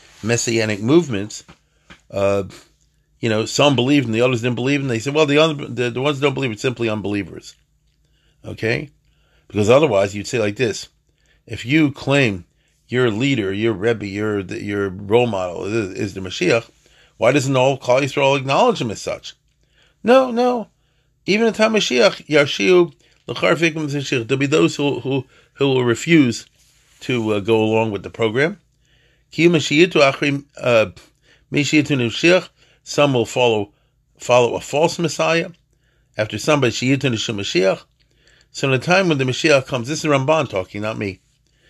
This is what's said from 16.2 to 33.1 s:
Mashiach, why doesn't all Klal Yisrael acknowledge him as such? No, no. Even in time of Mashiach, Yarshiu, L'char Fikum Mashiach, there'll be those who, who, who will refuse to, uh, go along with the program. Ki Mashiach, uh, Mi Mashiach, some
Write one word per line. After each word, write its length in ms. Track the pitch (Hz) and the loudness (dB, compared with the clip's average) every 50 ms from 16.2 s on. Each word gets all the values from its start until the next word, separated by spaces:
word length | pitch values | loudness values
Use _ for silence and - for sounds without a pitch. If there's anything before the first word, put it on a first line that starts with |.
Mashiach, 500 | 92 92 - - - - 123 113 - - _ _ _ _ _ _ _ _ _ | -10 -10 -6 -2 0 2 2 0 0 -6 _ _ _ _ _ _ _ _ _
why 160 | - 110 117 | 0 2 2
doesn't 240 | 139 147 123 135 135 | 2 2 0 0 2
all 220 | 127 127 135 139 131 | 2 2 2 0 0
Klal 240 | - - 123 135 | 0 0 0 2
Yisrael 340 | 147 131 - 147 139 135 139 139 | 0 -2 -2 0 2 2 2 0
acknowledge 420 | 127 135 139 170 233 254 202 - | 0 0 0 2 2 2 2 0
him 100 | 147 113 | -4 -6
as 100 | 95 - | -6 -8
such? 340 | - - - - - - - _ _ _ _ _ _ _ _ _ _ _ _ _ - | -8 -8 -10 -10 -12 -18 -20 _ _ _ _ _ _ _ _ _ _ _ _ _ 2
No, 260 | 208 254 262 262 254 | 4 4 4 4 2
no. 380 | 233 233 247 247 247 240 202 - _ _ _ _ _ _ _ _ _ _ _ | 0 0 0 0 -2 -4 -6 -12 _ _ _ _ _ _ _ _ _ _ _
Even 220 | - 190 214 233 | -2 0 2 0
in 80 | 226 - | 0 2
time 200 | - 214 226 220 | 2 0 2 2
of 80 | 208 | 0
Mashiach, 440 | - - 247 247 214 190 - - - | 0 2 2 4 4 4 2 -2 -4
Yarshiu, 640 | - 147 147 147 139 - - 196 190 180 180 175 156 - _ _ _ _ _ _ | 0 2 2 2 2 0 0 2 4 6 6 4 2 -2 _ _ _ _ _ _
L'char 300 | - 120 - 165 185 175 | -12 -6 -2 0 2 2
Fikum 320 | 147 170 165 151 165 156 143 | 2 2 0 0 -2 -4 -4
Mashiach, 400 | 139 147 131 - 143 123 113 110 | -4 -4 -4 -2 -2 -4 -2 -2
there'll 100 | 139 131 | -2 0
be 80 | 143 | 0
those 300 | 139 147 165 170 156 - | 2 2 2 2 2 0
who, 240 | - 147 143 - - | -2 -2 -2 -2 -4
who, 240 | - 131 139 135 127 - _ _ _ _ _ | -4 -4 -4 -4 -4 -8 _ _ _ _ _
who 140 | - 139 139 | -2 0 2
will 160 | 131 127 123 | 2 2 2
refuse 600 | 120 113 - - 160 170 160 135 120 110 - - _ _ _ _ _ _ _ _ _ _ _ | 0 0 0 2 4 6 6 6 4 0 -4 -10 _ _ _ _ _ _ _ _ _ _ _
to, 320 | - - 131 120 110 107 | -6 -4 -2 -2 0 0
uh, 80 | 104 104 | -2 0
go 240 | 95 110 113 110 110 | 2 2 2 4 4
along 280 | 110 110 110 113 113 | 2 2 2 0 0
with 100 | 98 95 | -4 -6
the 80 | 85 92 | -8 -10
program. 500 | - - 117 110 107 127 147 170 202 - _ _ _ _ _ _ _ _ _ _ _ _ _ _ | -4 -2 -2 0 2 0 0 0 -2 -8 _ _ _ _ _ _ _ _ _ _ _ _ _ _
Ki 180 | - - 160 170 | -2 2 4 4
Mashiach, 960 | 175 151 131 - 147 151 175 185 - 170 143 139 135 - 156 143 139 139 - _ _ - | 4 2 0 0 2 2 2 4 4 4 4 4 2 0 -2 -2 -2 -4 -6 _ _ -4
uh, 320 | - 127 120 110 107 95 - - - _ _ _ _ _ _ _ _ _ | 0 2 4 4 2 0 -4 -12 -20 _ _ _ _ _ _ _ _ _
Mi 120 | 135 143 | -4 -2
Mashiach, 840 | 143 - 156 151 139 147 147 131 120 113 - - - 170 180 180 170 - _ _ _ _ _ _ _ | 0 2 2 2 2 2 0 0 0 -2 -2 0 2 2 2 2 0 -4 _ _ _ _ _ _ _
some 300 | - - 151 147 143 | -4 0 2 2 4